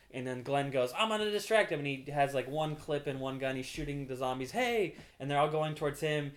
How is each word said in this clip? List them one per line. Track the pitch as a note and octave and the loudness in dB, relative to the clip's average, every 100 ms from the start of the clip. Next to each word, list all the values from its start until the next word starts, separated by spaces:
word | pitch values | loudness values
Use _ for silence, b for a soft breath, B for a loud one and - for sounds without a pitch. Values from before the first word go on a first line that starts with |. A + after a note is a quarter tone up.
| - | -12
And | C3 B2+ | -8 -4
then | B2+ | -4
Glenn | B2 C#3 C#3 | 0 0 2
goes, | C3+ B2+ E3+ | 2 0 2
"I'm | A3 | 0
gonna | G#3+ G#3+ | 2 0
distract | G#3 G3+ A3 G3+ | 0 4 4 4
him." | D3+ | 0
And | C#3+ | -2
he | C3+ C3+ | -4 -2
has, | C#3+ C#3 | 2 2
like, | C3+ B2+ | 2 -2
one | D3 D#3 D3 | 0 0 -2
clip | - D3 D3 | -2 -2 -2
and | C3+ | -4
one | C3 C3 | -4 -2
gun. | C3+ C3 | -2 -2
He's | B2+ | -4
shooting | - D3 C#3+ C3+ | -6 -4 -4 -4
the | B2+ | -2
zombies. | C3 C3 C3 | -2 0 -2
"Hey!" | G#3+ B3 A#3 F3 B B - | 0 2 2 0 B B -8
And | C3+ | 0
they're | C#3+ | 4
all | D3+ | 4
going | D#3 D#3 D3+ | 4 0 0
towards | D3 C#3 | -2 0
him. | D#3 D3+ C#3+ | 0 2 0